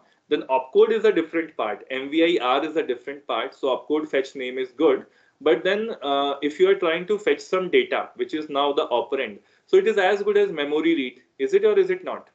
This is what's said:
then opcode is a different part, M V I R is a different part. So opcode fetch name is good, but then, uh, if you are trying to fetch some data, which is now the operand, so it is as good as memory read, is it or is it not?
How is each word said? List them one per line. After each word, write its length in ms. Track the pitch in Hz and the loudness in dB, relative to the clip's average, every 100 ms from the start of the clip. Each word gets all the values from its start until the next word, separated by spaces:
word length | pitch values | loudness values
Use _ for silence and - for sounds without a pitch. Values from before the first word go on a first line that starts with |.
| _ _ - | _ _ -6
then 140 | 147 | -4
opcode 480 | - 131 - 202 226 | 0 -2 2 4 4
is 140 | 220 214 | 4 2
a 60 | |
different 440 | 175 160 165 160 - | 2 0 -4 -6 -6
part, 300 | 110 101 - | -6 -6 -8
M 180 | 131 139 | -10 -4
V 300 | 160 165 175 | 0 2 2
I 40 | |
R 220 | 123 139 156 | 0 0 -2
is 100 | 156 | -4
a 80 | |
different 420 | 131 120 - 143 - | -4 -6 -8 -12 -6
part. 280 | 117 131 - | -6 -6 -6
So 120 | 139 | -4
opcode 420 | 123 - 151 151 | -4 -2 -4 -2
fetch 260 | 139 135 139 | -4 -4 -6
name 220 | 127 127 | -8 -8
is 140 | 127 | -8
good, 340 | - 156 131 - _ _ _ | 0 2 2 -2 _ _ _
but 220 | 143 165 | 0 0
then, 320 | 180 208 226 - | 0 -2 -4 -6
uh, 340 | 139 139 143 139 | -2 -2 -2 -2
if 180 | 147 147 | -4 2
you 100 | 185 | 2
are 60 | 196 | 4
trying 320 | 180 165 180 | 0 -2 -2
to 100 | 208 | -2
fetch 220 | 214 220 | 0 -2
some 320 | - 185 180 | -2 -4 2
data, 380 | 139 123 123 95 - | 2 2 -2 -4 -8
which 180 | 123 | -6
is 160 | 156 151 | -6 -4
now 240 | 143 143 | -2 0
the 140 | 143 151 | 0 0
operand, 520 | 120 - 135 117 101 _ _ _ | -2 -2 -4 -6 -10 _ _ _
so 100 | 190 | 4
it 100 | 208 | 4
is 100 | 202 | 2
as 240 | 185 202 | 2 2
good 160 | 202 202 | 2 2
as 140 | 202 | 2
memory 440 | 160 143 151 160 156 | 0 -2 0 2 0
read, 260 | 127 - _ - | -2 -8 _ -6
is 140 | 135 | 0
it 100 | 196 | 2
or 160 | 214 196 | 4 4
is 100 | 180 | 2
it 140 | 185 | -2
not? 260 | 151 107 - | -6 -10 -12